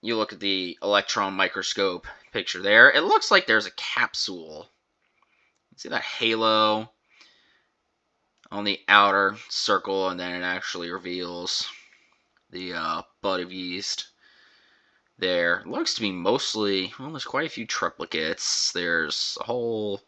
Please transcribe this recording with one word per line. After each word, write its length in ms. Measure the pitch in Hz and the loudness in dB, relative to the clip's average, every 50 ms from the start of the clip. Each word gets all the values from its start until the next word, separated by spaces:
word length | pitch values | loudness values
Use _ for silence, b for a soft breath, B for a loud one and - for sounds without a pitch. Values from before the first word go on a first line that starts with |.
you 160 | - 107 117 | -4 -2 -2
look 160 | 113 107 - 107 | -2 -2 -2 -4
at 60 | - | -6
the 380 | 101 101 95 95 92 90 82 _ | -4 -2 -2 -2 -2 -6 -8 _
electron 540 | - 101 101 101 98 - - 113 101 98 98 | -2 2 2 2 2 2 -2 -2 -2 -2 0
microscope 720 | 92 95 92 - 98 92 - - - 98 95 90 85 - - B B B B | 0 0 0 0 -4 -6 -6 -2 0 0 -2 -2 -4 -10 -16 B B B B
picture 300 | - 110 90 - - 90 | -8 -6 -6 -6 -8 -4
there. 280 | 95 98 104 113 120 139 | 2 6 10 12 12 10
It 140 | - 147 160 | 10 6 4
looks 260 | 208 - 427 - - | 4 4 4 4 4
like 160 | 208 190 180 | 4 4 4
there's 220 | - 113 110 101 | 4 2 2 2
a 40 | 92 | 0
capsule. 960 | - - - - - 127 123 - - - - - 95 87 80 78 78 76 87 _ _ _ _ _ _ _ _ _ _ _ _ _ _ _ _ _ _ _ _ _ _ | -10 -10 -8 -6 -2 -2 -2 -2 -2 -6 -6 -6 -6 -10 -12 -14 -14 -16 -18 _ _ _ _ _ _ _ _ _ _ _ _ _ _ _ _ _ _ _ _ _ _
See 140 | - - - | -16 -12 -6
that 120 | - - | -6 -6
halo 920 | - - - - 123 113 113 110 113 110 110 107 110 107 107 110 110 113 _ _ b b b b b b b b b b b b b b b b _ _ _ _ _ _ _ _ _ _ _ _ _ - | -6 -6 -6 -2 0 0 2 2 4 4 6 6 6 4 4 2 -2 -8 _ _ b b b b b b b b b b b b b b b b _ _ _ _ _ _ _ _ _ _ _ _ _ -12
on 120 | 87 101 104 | -10 -6 -4
the 180 | 104 98 - _ | -4 -4 -4 _
outer 500 | - 101 104 101 101 98 98 98 98 101 107 - | 6 8 8 8 8 4 4 2 2 0 -4 -12
circle, 640 | - - - - - 104 95 - 98 98 95 95 92 | -8 -6 -4 0 0 0 0 0 -2 -2 0 0 -2
and 100 | 90 90 | -2 -4
then 220 | 90 90 90 90 | -6 -6 -6 -6
it 20 | 90 | -4
actually 460 | 90 90 92 - - - 90 87 85 | -4 -4 -4 -6 -8 -8 -6 -8 -8
reveals 800 | 87 95 90 90 87 90 90 87 87 87 87 90 - - - - B B B B B B B B B B B _ _ _ _ _ | -8 -8 -8 -8 -6 -6 -6 -8 -8 -8 -6 -4 -4 -4 -6 -6 B B B B B B B B B B B _ _ _ _ _
the, 240 | - 90 92 90 87 | -14 -12 -10 -8 -8
uh, 280 | 85 82 82 82 82 95 _ _ _ | -6 -4 -4 -4 -6 -8 _ _ _
bud 200 | - 101 95 90 | -2 -2 -2 -2
of 120 | 90 90 92 | -4 -6 -8
yeast 540 | 92 90 90 87 95 101 - - - - - b b b b b b b b b b b b b b b b b b b b _ _ | -10 -8 -8 -8 -6 -6 -6 -6 -8 -8 -12 b b b b b b b b b b b b b b b b b b b b _ _
there. 400 | 92 92 90 87 85 85 87 - | -2 0 0 2 2 2 0 -2
It 80 | - | -4
looks 260 | 87 123 220 330 - - | -8 -6 -4 -4 -4 -4
to 80 | - | -2
be 100 | 113 101 | -4 -4
mostly, 800 | 92 90 85 95 117 135 - - - 113 107 101 98 95 95 92 - - | -4 -2 0 0 2 2 0 -4 -2 -2 0 0 0 0 -2 -4 -8 -12
well, 120 | 131 147 | -14 -12
there's 140 | 160 143 - | -10 -10 -10
quite 200 | - - 135 156 | -6 -4 -4 -4
a 40 | 160 | -4
few 180 | - - 113 | -8 -10 -8
triplicates. 1040 | - - - - 85 - _ 87 - - 80 78 80 - - - - - - - - - | -6 -4 -2 -2 -4 -4 _ -10 -6 -4 -2 -2 -2 -4 -4 -4 -4 -2 0 -2 -2 -2
There's 640 | 87 87 85 85 82 80 76 - - - - - - | -2 -2 0 0 0 0 0 -2 -4 -4 -4 -6 -8
a 40 | - | -6
whole 580 | - 120 123 117 117 113 110 107 104 101 98 _ | -4 -4 -2 -2 -2 -2 -2 -2 -4 -4 -6 _